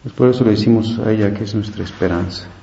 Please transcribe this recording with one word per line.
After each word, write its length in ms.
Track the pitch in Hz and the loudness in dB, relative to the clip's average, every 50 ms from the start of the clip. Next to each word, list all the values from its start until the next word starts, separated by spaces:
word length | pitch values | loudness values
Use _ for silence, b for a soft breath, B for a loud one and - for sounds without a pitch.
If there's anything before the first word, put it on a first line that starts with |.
Pues 140 | - 123 - | -12 -12 0
por 140 | - 127 127 | 2 4 4
eso 140 | 123 123 120 | 4 4 4
le 80 | 113 | 2
decimos 480 | 107 101 - 117 117 110 107 - - - | 4 4 4 4 4 4 2 -2 -4 -2
a 120 | 113 110 | 0 0
ella 220 | 107 107 104 98 101 | 0 2 2 0 0
que 100 | 101 110 | -4 -6
es 100 | 104 - | -4 -4
nuestra 300 | 107 101 - - 104 95 | -4 -6 -6 -8 -8 -10
esperanza. 640 | 92 - - 92 90 87 85 90 90 - - - - - - | -10 -6 -4 -2 -2 0 -2 -4 -4 -8 -10 -14 -16 -20 -20